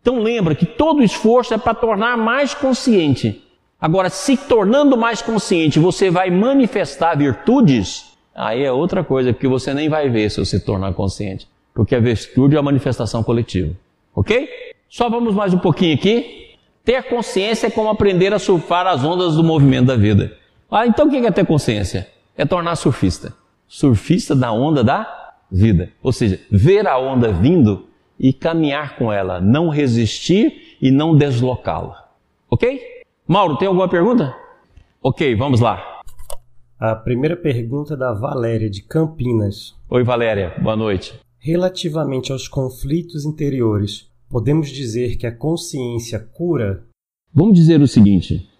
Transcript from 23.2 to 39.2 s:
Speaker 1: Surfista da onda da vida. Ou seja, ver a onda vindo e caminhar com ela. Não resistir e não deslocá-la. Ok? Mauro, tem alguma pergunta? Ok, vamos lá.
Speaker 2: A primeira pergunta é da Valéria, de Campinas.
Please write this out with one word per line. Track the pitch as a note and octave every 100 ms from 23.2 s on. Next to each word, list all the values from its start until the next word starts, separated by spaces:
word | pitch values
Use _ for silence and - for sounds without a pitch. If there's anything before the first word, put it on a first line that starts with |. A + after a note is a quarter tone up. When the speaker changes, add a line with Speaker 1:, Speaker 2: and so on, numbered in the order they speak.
| - - _ _ _
Speaker 1:
Surfista | - C#3+ A2 - F3+ - C#3
da | B2
onda | A2 D3 D3
da | A2+ F3 A3 - - _ _
vida. | F#2 A2 F2 F2 _
Ou | C3
seja, | - A2+ F#2 _
ver | G2+ C3 G3+ G3
a | C3
onda | C3 C3 A#2
vindo | F2 A#2+ F3+ G#2+ F#2+ - _ _ _
e | C3+
caminhar | C3 E3 E3 D3+ C#3+ C#3+ -
com | A#2
ela. | G2+ F#2+ F#2
Não | F#2+ C#3+ E3+
resistir | D3 C#3 A#2 A2 - - F#3 D4+ - - _
e | C3
não | C3+ D#3+ D3+
deslocá-la. | C#3+ A#2+ B2+ B2 - D#2+ - - _ _ _ _ _
Ok? | A#2+ A#3+ C#4 - - - _ -
Mauro, | F#3 F#3 C#3
tem | G3
alguma | F3+ F3+
pergunta? | F3+ G3 A#3+ C#3 - - _ _ - _ _
Ok, | C3+ - D3 G#2+
vamos | C#3+ A#2+
lá. | A#2 F#2 - - - - - - _ - _ _
Speaker 2:
A | A2+ A2
primeira | A#2+ B2 D3+ E3+
pergunta | D#3 B2 A#2 C#3+ D3 D3
é |
da | B2+
Valéria, | G#2 C3+ C#3 A#2 A2+ A2
de | G2
Campinas. | - D#3 D#3+ D#3